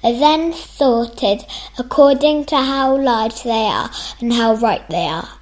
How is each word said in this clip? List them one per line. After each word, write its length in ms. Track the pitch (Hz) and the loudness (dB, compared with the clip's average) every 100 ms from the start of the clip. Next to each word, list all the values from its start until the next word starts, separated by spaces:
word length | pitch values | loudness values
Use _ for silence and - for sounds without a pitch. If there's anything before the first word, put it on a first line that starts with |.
are 80 | - | 0
then 400 | 240 294 311 330 | 4 4 4 -2
sorted 920 | 330 - - - 233 233 - 220 202 - - - - | -6 -12 0 2 2 -2 -2 -2 -2 -4 -18 -16 -12
according 680 | 247 - 277 269 294 302 285 | -6 4 6 6 2 0 0
to 100 | 294 | 0
how 400 | 262 277 269 269 | 0 0 2 2
large 460 | 269 233 220 - | 2 0 -2 -4
they 240 | 240 226 220 | -4 -2 0
are 240 | 101 - - - - | -2 -4 -8 -14 -6
and 120 | 233 | -2
how 220 | 233 226 | 2 2
ripe 340 | 220 233 190 - | 2 2 -2 -4
they 180 | 165 165 | -4 -2
are. 220 | 160 - - | -4 -8 -16